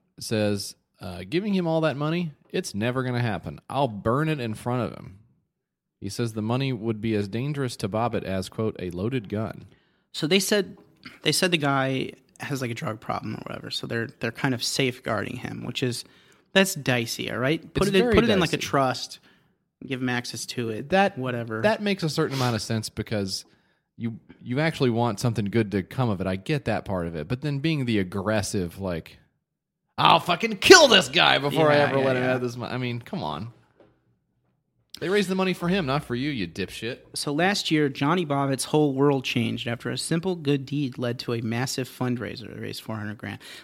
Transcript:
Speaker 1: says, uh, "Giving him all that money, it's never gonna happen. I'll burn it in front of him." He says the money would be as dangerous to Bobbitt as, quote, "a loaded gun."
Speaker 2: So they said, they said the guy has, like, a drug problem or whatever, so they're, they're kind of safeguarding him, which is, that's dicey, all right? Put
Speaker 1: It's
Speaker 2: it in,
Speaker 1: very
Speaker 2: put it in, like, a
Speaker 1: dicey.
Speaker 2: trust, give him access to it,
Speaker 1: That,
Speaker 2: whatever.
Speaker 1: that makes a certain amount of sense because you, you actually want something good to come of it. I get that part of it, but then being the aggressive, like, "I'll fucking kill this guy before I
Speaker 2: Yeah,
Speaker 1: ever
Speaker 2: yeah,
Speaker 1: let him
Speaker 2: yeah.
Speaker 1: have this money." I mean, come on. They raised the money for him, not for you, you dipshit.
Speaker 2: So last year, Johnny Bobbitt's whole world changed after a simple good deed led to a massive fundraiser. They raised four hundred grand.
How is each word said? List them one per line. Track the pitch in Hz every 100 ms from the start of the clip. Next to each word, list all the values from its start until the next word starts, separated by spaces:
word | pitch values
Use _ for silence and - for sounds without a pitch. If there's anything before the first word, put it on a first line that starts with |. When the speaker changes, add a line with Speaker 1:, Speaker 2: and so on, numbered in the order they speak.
| _ -
Speaker 1:
says, | - 110 104 104 - - _ _
uh, | 92 90 92
"Giving | 165 214
him | 190 170
all | 160
that | 156 131
money, | 151 170 170 - _
it's | 185 185
never | 98 117 127
gonna | 127 120
happen. | 120 87 80 69 -
I'll | 131 139
burn | 104 113 131 156
it | 151
in | 117
front | 104 120 123 95
of | 50
him." | 50 95 _ _ _ _ _ _ _ _
He | 101
says | - 117
the | 110
money | 107 123 135
would | 120 113 110
be | 113
as | 107 101
dangerous | 107 139 143 127 -
to | 104
Bobbitt | 107 117 110
as, | - 95 90
quote, | - 110 -
"a | 90
loaded | 87 107 127 95
gun." | 101 107 - - _ _ _ _
Speaker 2:
So | - 151
they | 196
said, | 190 208 190 - - _ - -
they | 156
said | 147 185
the | 170
guy | 143 139 135 131 - - _ -
has, | 117 135
like, | 123
a |
drug | 117 156 113
problem | - 101 110
or | - -
whatever, | - -
so | - 131
they're, | 117 113 -
they're | 113
kind | - 139
of | 120
safeguarding | - - 131 120 - 107 104 120
him, | - 117
which | 117 -
is, | 127 120 - - _ _ _
that's | 190 190
dicey, | 151 135 123 117 - 120
all | 110
right? | 131 165 -
Put | - 190
Speaker 1:
It's |
Speaker 2:
it | 190
in, |
Speaker 1:
very | 240
Speaker 2:
put | 214
it | 233
in, | 202
like, | 160
a | -
Speaker 1:
dicey. | -
Speaker 2:
trust, | 143 131 120 - - _ _ _ _ _ _
give | 131 127
him | 127
access | 123 120 120 -
to | - 113
it, | 110 143
Speaker 1:
That, | 185 196 156
Speaker 2:
whatever. | 127 120 117 110
Speaker 1:
that | 208 220
makes | 208 196
a | 160
certain | 151 147 135
amount | 123
of | 110
sense | - 113 -
because | - 107 107 95 - - _ _ _ _ -
you, | 113 110 - -
you | 117 127
actually | 160 - 131
want | 113 120 104
something | 123 113 101
good | 113 104
to | 98
come | 90 - 123
of | 90
it. | 92
I | 95
get | - 147 117
that | 95
part | - 95 85
of | 82
it, | 76
but | 123
then | 151 139
being | 156 151 120
the | 107
aggressive, | 90 98 98 107 95 104 85 95
like, | 95 85 - - _ _ _ _ _ _ _ -
"I'll | 127 165
fucking | 175 170 226 202
kill | - 381 285
this | 208 127
guy | 160 147 135
before | 139 139 156
I | 147
Speaker 2:
Yeah, | 143
Speaker 1:
ever | 135
Speaker 2:
yeah, |
Speaker 1:
let | 135 127
him |
Speaker 2:
yeah. | 127
Speaker 1:
have | 127
this | 123 123
money." | 117
I | 123
mean, | 123 120
come | - 185
on. | 78 76 113 - _ _ - _ _ _ _ _ _ _ _ _ _ -
They | 165
raised | 208 180
the | 190
money | 190
for | 175 175
him, | 196 139
not | 143
for | - 123
you, | 143
you | 135 87
dipshit. | 98 92 - 110 131 -
Speaker 2:
So | - 156
last | 147 180 202 -
year, | 156 143
Johnny | 131 143 185 156
Bobbitt's | 139 139 135
whole | - 151 151
world | 135 143 135
changed | - 123 113 113 120
after | 117 123
a | 127
simple | - 165 190
good | 175 139 143 127
deed | 143 135 123
led | 120 120
to | -
a | 117
massive | 113 117 135 - 127
fundraiser. | - 127 120 95 - 98
They | 107
raised | 107 110
four | - 110
hundred | 104 104
grand. | 101 104 - -